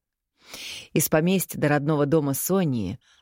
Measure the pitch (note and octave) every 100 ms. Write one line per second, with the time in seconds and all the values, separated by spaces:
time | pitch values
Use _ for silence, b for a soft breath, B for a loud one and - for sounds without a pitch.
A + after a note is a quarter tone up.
0 | _ _ _ _ B B B B B -
1 | - D#3 E3+ F#3+ - - D3+ D3 C#3+ D3+
2 | C#3+ D#3+ C#3+ C3+ - F#3+ E3 B2 F2+ A#2
3 | b b